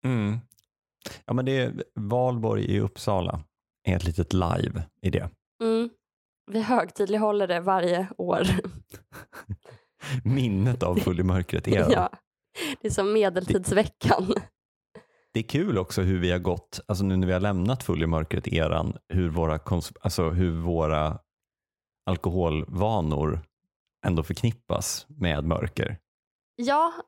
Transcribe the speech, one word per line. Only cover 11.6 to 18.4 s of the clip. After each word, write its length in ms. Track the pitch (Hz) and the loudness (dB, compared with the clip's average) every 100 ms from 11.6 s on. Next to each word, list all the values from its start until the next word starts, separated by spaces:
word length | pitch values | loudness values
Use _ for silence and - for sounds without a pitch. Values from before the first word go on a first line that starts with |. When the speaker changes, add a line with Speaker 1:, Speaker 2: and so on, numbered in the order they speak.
| - 104 80 | 0 2 4
Speaker 2:
<laughs> 40 | - | 4
Ja, 140 | 180 - _ _ _ - 320 269 | 2 -6 _ _ _ -10 -8 -6
det 60 | 220 | -4
är 40 | |
som 220 | - 208 | 0 2
medeltidsveckan. 1120 | 220 202 180 180 196 180 196 214 _ - - 190 | 4 2 0 0 -2 2 2 2 _ 2 2 2
Speaker 1:
Det, 140 | - - _ _ _ _ - _ _ _ | -2 -4 _ _ _ _ -20 _ _ _
det 60 | 120 | -4
är 40 | 110 | 0
kul 300 | 143 196 110 | 0 2 0
också 240 | 92 - | 0 0
hur 180 | 92 92 | 2 2
vi 120 | 87 | 2
har 80 | 90 | 2
gått, 400 | 90 90 - - - | 0 -2 -6 -16 -6
alltså 160 | 95 | 0
nu 120 | 98 92 | 2 2
när 100 | 90 | 2
vi 60 | |
har 60 | 92 | 2
lämnat 440 | 104 95 90 127 | 0 0 0 -2
full 200 | - 78 | -2 0
i 40 | 80 | 2
mörkret-eran, 920 | 80 78 - | 0 0 -4